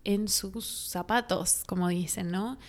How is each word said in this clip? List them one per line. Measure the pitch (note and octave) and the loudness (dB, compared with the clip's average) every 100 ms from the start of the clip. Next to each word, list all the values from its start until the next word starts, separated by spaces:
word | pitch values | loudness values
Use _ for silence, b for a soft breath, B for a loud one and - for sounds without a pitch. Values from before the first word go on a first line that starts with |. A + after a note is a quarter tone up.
en | - G3+ G#3 | 0 2 2
sus | - G3 A3 - | 0 0 -6 -6
zapatos, | - - F3+ F3 A#3 A#3+ F#3+ F#3 - - | -8 -6 -4 2 2 4 0 2 0 0
como | F#3 F3+ | 2 2
dicen, | F3 D#3+ - F3 | 2 0 -2 -2
¿no? | F3+ A3 C4 | -2 -2 -6